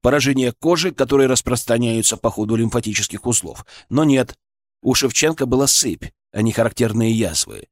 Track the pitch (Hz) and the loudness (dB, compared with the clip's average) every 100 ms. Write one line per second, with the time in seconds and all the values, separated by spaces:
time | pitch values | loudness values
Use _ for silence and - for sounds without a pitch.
0 | 123 147 135 131 127 - 160 170 180 156 | 2 2 2 2 0 0 0 2 0 -2
1 | 127 139 135 127 - 120 - 117 120 113 | 2 4 4 2 0 -4 0 0 2 0
2 | 110 110 117 - 107 113 113 123 110 101 | 0 0 -2 -2 -2 0 0 -2 -2 -4
3 | - 104 - 120 - - - - - 120 | -4 -6 -2 -2 -4 -14 -20 -20 -4 0
4 | 156 135 127 - _ _ _ _ 117 127 | 4 2 0 -6 _ _ _ _ -2 0
5 | 135 - 151 160 127 127 139 - 127 85 | 0 0 0 0 -2 0 2 0 0 -4
6 | - _ _ 101 110 110 113 - 117 107 | -10 _ _ -2 -2 0 -2 0 -2 0
7 | 113 113 104 78 - 50 - | 0 0 0 -2 -6 -8 -18